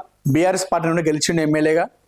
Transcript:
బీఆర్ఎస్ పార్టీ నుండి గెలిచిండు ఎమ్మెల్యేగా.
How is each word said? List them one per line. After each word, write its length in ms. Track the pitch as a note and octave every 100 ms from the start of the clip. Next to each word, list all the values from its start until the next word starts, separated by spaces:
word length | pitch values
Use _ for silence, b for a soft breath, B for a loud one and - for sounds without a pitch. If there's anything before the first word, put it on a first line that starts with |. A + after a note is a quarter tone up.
| - _ D3
బీఆర్ఎస్ 400 | C#3 F3+ F3+ F#3+
పార్టీ 160 | E3+ E3
నుండి 140 | E3
గెలిచిండు 400 | D#3 D3+ - E3+
ఎమ్మెల్యేగా. 460 | D#3 D3+ D#3 D#3+ G3 -